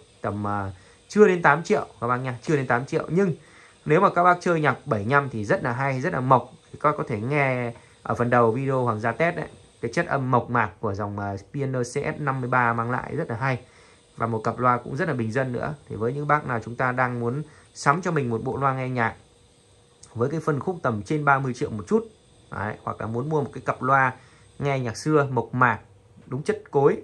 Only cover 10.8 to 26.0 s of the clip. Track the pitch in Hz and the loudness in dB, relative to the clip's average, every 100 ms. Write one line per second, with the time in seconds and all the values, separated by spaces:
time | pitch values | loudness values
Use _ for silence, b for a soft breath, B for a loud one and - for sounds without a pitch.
10.8 | 107 98 104 101 101 98 - 143 131 131 | -6 -4 -6 -4 -6 -8 -10 -8 -4 -4
11.8 | 120 143 143 - 147 135 123 127 120 117 | -4 -4 -4 -4 -4 -4 0 2 2 0
12.8 | 117 127 - 131 127 113 135 123 b b | -2 -4 -4 -6 -6 -4 -2 -4 b b
13.8 | b b b - 117 110 117 113 123 123 | b b b -6 -4 -2 -4 0 0 0
14.8 | 127 139 175 127 110 131 127 120 147 151 | -2 -6 -4 -2 -2 -2 -2 -4 -6 -8
15.8 | - 107 117 143 147 151 151 117 110 123 | -10 -4 -4 -4 0 0 0 -6 -6 -4
16.8 | 127 127 123 123 117 139 151 B B - | -2 0 -2 -2 -2 -4 -8 B B -2
17.8 | 147 165 180 156 120 113 123 135 139 131 | 0 2 2 0 0 -2 -4 -2 -2 -2
18.8 | 127 127 113 - _ _ _ _ _ _ | -4 -2 -2 -4 _ _ _ _ _ _
19.8 | _ _ - 107 135 160 - 139 185 170 | _ _ -14 -4 -2 -2 -2 -2 -2 -2
20.8 | 131 107 92 156 143 135 135 120 - 110 | -2 -2 -2 0 2 2 0 -4 -6 -6
21.8 | 92 220 - - _ _ - - 104 - | 0 0 0 -16 _ _ -14 -8 -6 -6
22.8 | 113 113 107 117 147 156 143 131 - - | -8 -8 -6 -6 -2 -2 -2 -6 -6 -4
23.8 | 131 135 131 - B B B - 139 135 | 2 4 4 -2 B B B -6 -2 -2
24.8 | 120 107 156 151 131 123 - 123 123 104 | -4 -4 2 2 4 -2 -2 2 2 2
25.8 | - - | -8 -20